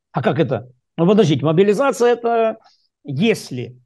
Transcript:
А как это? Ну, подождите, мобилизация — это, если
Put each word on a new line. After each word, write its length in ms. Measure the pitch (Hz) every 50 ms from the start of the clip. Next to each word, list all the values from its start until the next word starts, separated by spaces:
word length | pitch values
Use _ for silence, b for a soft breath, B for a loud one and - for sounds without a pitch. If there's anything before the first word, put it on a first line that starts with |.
| _ _ _
А 100 | 160 135
как 160 | 208 151 131
это? 300 | 165 110 135 107 - - _ _ _ _ _ -
Ну, 80 | 165
подождите, 400 | 175 214 196 214 147 160 120 127
мобилизация — 680 | 151 160 160 202 202 208 185 277 277 247 - 233 240 240
это, 440 | 233 233 233 233 233 226 220 220 - b b b b b b _ _ _
если 720 | 143 139 127 196 233 196 - - - 135 123 117 - - - _